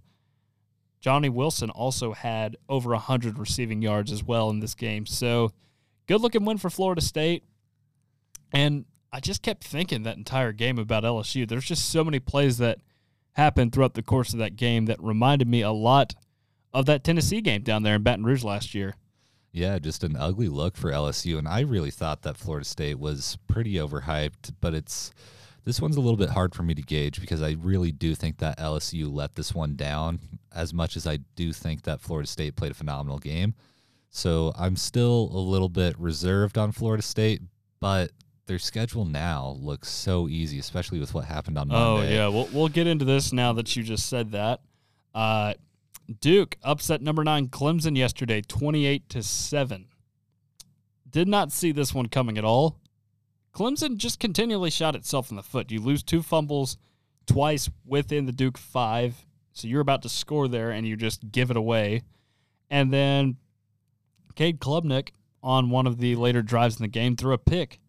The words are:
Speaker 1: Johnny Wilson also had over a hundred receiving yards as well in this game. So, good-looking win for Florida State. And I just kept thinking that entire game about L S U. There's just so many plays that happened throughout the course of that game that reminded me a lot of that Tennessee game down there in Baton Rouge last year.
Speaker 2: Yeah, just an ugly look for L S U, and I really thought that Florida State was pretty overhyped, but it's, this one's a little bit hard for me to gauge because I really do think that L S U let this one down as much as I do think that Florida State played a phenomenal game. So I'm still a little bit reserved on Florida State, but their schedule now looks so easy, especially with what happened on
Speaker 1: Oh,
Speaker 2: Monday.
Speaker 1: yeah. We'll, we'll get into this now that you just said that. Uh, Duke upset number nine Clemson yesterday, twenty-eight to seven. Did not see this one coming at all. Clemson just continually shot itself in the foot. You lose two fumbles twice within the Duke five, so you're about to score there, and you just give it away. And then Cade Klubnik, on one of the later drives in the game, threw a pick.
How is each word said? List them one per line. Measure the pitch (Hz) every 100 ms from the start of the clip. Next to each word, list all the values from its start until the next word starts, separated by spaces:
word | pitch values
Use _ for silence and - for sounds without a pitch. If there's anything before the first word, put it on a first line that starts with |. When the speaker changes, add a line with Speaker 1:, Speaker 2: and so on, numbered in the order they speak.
| _ _ _ _ _ _ _ _ _ _
Speaker 1:
Johnny | 131 143 143
Wilson | 120 151 - 110
also | - 127 127 120
had | 104 120 110 107 113 -
over | 135 123
a | 113
hundred | - 127 120 104
receiving | 104 - 117 110
yards | 110 104 104
as | 104
well | - 117 110
in | 107
this | 107
game. | - 113 107 107
So, | - 123 120 113 - _ _ _ _ -
good-looking | 208 233 220 208
win | 214
for | 180
Florida | - 190 170
State. | - 156 160 170 _ _ _ _ _ _ _ _ _ - -
And | 143 147 147 - _ _
I | 131
just | 131 -
kept | - 202 -
thinking | 143 180 123
that | 110 -
entire | 104 135 120
game | 107 120 123
about | 107 110
L | 113 117
S | 104 131
U. | 113
There's | 117 127
just | 160 -
so | 160 160
many | 139
plays | - 139 143 120
that | 120 - _ _ _ _ _
happened | - 151 139 120
throughout | 135 131 -
the |
course | - 131 120
of | 117
that | 107 104
game | 120 117 110
that | 113
reminded | 107 107 123 143 120
me | 120
a | 104
lot | 107 113 139 131 - _ _ _ _ _
of | 131 135
that | 147
Tennessee | 160 170 131 214
game | 202 104
down | 113 107
there | 107 104
in |
Baton | 113 104
Rouge | 113 135
last | 110 101 -
year. | 101 98 - _ _ _ _ _
Speaker 2:
Yeah, | 87 90 95
just | 76 -
an | 87 71
ugly | 78 95 104
look | 71 82 -
for | 82
L | 71 73
S | 71 85
U, | 78
and | 76
I | 101
really | 147 107 71
thought | - 82 76
that | - 69
Florida | 87 76 71
State | - 73 69
was | 76 71 - - -
pretty | 110 113
overhyped, | 92 76 73 69 76 76 - - -
but | -
it's, | - - - - - - - - - -
this | 120
one's | 156 143
a |
little | 120 110
bit | 92
hard | 95 90 -
for |
me | 85
to | 73
gauge | 69 76 73 -
because | - 78
I | 78 80
really | 90 95 87
do | 71 82 76
think | 80 78
that | 78 73
L | 78 76
S | -
U | 82 76
let | 71 73 -
this | 73
one | 82 76 71
down | 71 76 80 82 - - _
as | 85 82
much | 85 82 82
as | 78
I | 73 65 -
do | 85
think | 78 80 78
that | - 76
Florida | - 80 71
State | - 76 -
played | 78
a | -
phenomenal | 73 69 71 69
game. | 71 80 101 - _ _ _ _ _
So | - 90 80 80 -
I'm | 90 95
still | - 123 120 120 110
a | 95
little | 92 95 92
bit | 90 87 82
reserved | 85 76 90 98 101 113
on | 104
Florida | - 113 107
State, | - - 110 104 87 _ _ -
but | 98 95 85 _ - _ -
their | 90
schedule | - 110 113 120 90
now | 73 85 73 67 67
looks | 71 69 -
so | - 98 90 82
easy, | 82 78 69
especially | - - - 85
with | 71
what | 82 73
happened | 76 - 73
on | 71
Speaker 1:
Oh, | 117 117 107
Speaker 2:
Monday. | 101 107
Speaker 1:
yeah. | 104
We'll, | 107 123
we'll | 139 160
get | 156 170
into | 160 135
this | 135 -
now | 127 123
that | 117 113 123
you |
just | 113 107 -
said | 123 110
that. | 101 107 127 _ _ _ _ _
Uh, | 110 110 110 104 - _ _ _ - - 110
Duke | 143 196 170 -
upset | 131 147 - 160
number | 143 156
nine | 151 151 127
Clemson | - 143 170 160 135
yesterday, | 123 - 117 107
twenty-eight | - - 147 151 143 143 -
to | 123
seven. | 104 - - 147 127 95 92 _ _ _ _ _ _ _ - _ _ _ 127
Did | 151 190
not | 202 151
see | - 170
this | 147 135
one | 139 117
coming | 135 120 110
at | 110
all. | 123 156 - _ _ _ _ _ _ _
Clemson | - 226 294 302 214
just | 233 -
continually | 220 180 233 208 175
shot | - 160 151
itself | - 139 131
in | 101
the |
foot. | - 127 -
You | 110
lose | 117 143
two | - 170
fumbles | 160 160 151 143 135 - _ _ _ _ -
twice | 139 147 147 - - -
within | 143 143 147 131
the |
Duke | 127 131 127
five, | - 127 113 117 120 120 _ _ _
so | - 113
you're | 139
about | 139 135
to | 113
score | - - 151 135
there, | 120 113
and | 110 110
you | 107
just | 110 - 107
give | 123 127
it | 117
away. | 110 113 104 113 - _ _ _ _ _ -
And | 143 135
then | 139 139 139 135 127 _ _ _ _ _ _ _ _ _ -
Cade | 160 160
Klubnik, | 131 160 156 131 - _ _ _
on | 127 131 123
one | 127 127
of | 120
the | 123 117
later | 120 120
drives | 110 117 120 113
in |
the | 110
game, | 113 123 120
threw | 127
a | 127
pick. | - 175 147 -